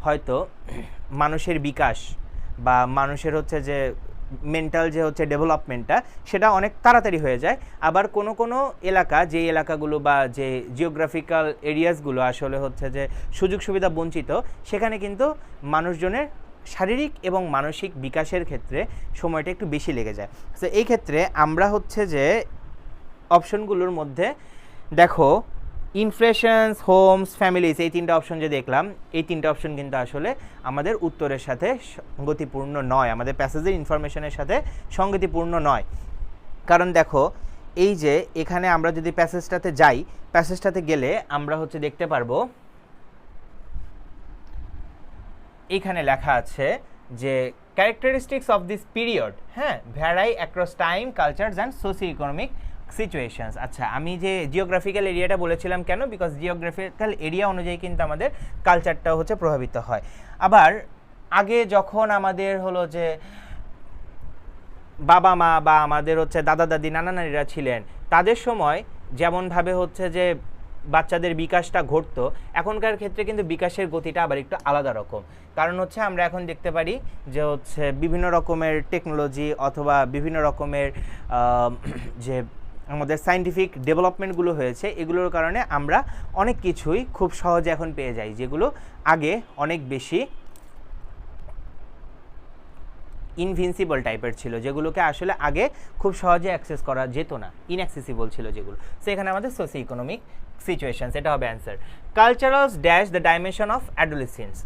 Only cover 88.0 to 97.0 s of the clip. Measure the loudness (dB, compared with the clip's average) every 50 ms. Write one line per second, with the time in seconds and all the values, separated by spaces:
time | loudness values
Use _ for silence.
88 | -6 -4 -4 -4 -6 -8 -6 -6 -6 -4 0 0 0 0 0 -4 -12 -14 -16 -2
89 | 2 4 4 4 4 0 0 -2 -4 -10 -6 -4 -2 -2 -2 -4 -4 -6 -6 -6
90 | -4 -2 -2 -2 -2 -2 -8 -10 -10 -10 -14 -12 -16 -16 -14 -14 -12 -10 -10 -10
91 | -10 -10 -12 -12 -12 -12 -10 -10 -10 -8 -10 -10 -10 -10 -10 -10 -10 -10 -12 -14
92 | -14 -14 -14 -16 -16 -16 -14 -14 -14 -14 -16 -16 -16 -16 -14 -12 -12 -12 -10 -12
93 | -12 -10 -10 -10 -10 -10 -6 -4 -4 -2 0 0 0 0 0 -2 0 0 0 0
94 | 0 -2 -4 -2 -4 -4 -4 -4 -6 -6 -6 -4 -4 -4 -2 -2 -2 -2 0 2
95 | 0 0 0 -2 -2 -2 -2 0 0 0 2 2 0 0 -2 -6 -14 -10 -6 0
96 | 0 0 0 2 4 4 4 4 4 -2 -2 -4 -4 -6 -4 -4 -2 -2 0 -2